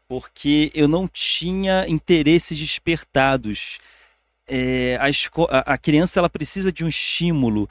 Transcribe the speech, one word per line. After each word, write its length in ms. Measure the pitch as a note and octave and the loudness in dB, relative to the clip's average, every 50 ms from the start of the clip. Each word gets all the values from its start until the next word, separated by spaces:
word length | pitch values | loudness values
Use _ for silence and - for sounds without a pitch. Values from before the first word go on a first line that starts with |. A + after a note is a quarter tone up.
| _ | _
porque 640 | - B2+ B2+ - - _ - - C#3+ D3 D3+ D3+ D3+ - | -10 -10 -10 -10 -12 _ -4 0 2 2 2 2 0 0
eu 120 | D#3 D3 | 0 2
não 220 | C#3+ D#3+ F3+ F#3+ E3+ | 2 2 0 -2 -4
tinha 760 | - - - - - - D#3+ F3+ F#3 F#3+ G3 F#3+ F#3+ F#3+ F#3+ - | -6 -6 -4 -4 -4 -4 -4 -4 -4 -2 0 0 0 0 0 0
interesses 720 | D#3+ D3+ - - F3 D#3+ C#3+ D3 E3 E3+ - - E3 D3 | -2 -2 2 2 2 4 6 4 4 4 2 0 -6 -6
despertados. 1200 | D#3 - - - - E3+ E3 D#3 - _ - C3+ C3+ C3+ C3+ B2+ A2+ G#2+ G2+ - - - - - _ _ _ _ _ _ _ _ _ _ _ _ _ | -6 -6 -6 -6 -2 -4 -4 -4 -4 _ 0 2 2 2 2 0 -2 -6 -8 -8 -10 -12 -14 -18 _ _ _ _ _ _ _ _ _ _ _ _ _
É, 520 | - C3 B2+ B2+ B2+ B2+ B2+ B2 B2+ B2 A2+ | -6 -4 -4 -2 -2 -2 0 0 -2 0 0
a 80 | C3+ C#3+ | 0 0
esco-, 400 | C#3+ - - - - D#3+ E3+ - | 0 -2 -4 -4 -2 -2 0 2
a, 240 | C3+ C3 - C#3+ C3+ | 2 0 2 0 -2
a 40 | - | -2
criança, 400 | - E3 D3 D3+ F3+ - - F#3+ | 2 2 4 4 2 2 2 0
ela 100 | F3 E3 | 0 0
precisa 440 | - D#3+ D3+ - - G3 F#3+ F#3+ | -2 -4 -8 -6 -6 -2 -2 -2
de 120 | - - E3 | -2 -2 -4
um 40 | D#3+ | -4
estímulo, 800 | - - - - - - E3+ F3 E3 C#3+ B2+ A2+ G#2 G#2 G2+ - | -4 -4 -4 -4 -4 -2 0 0 2 2 2 2 2 0 -2 -4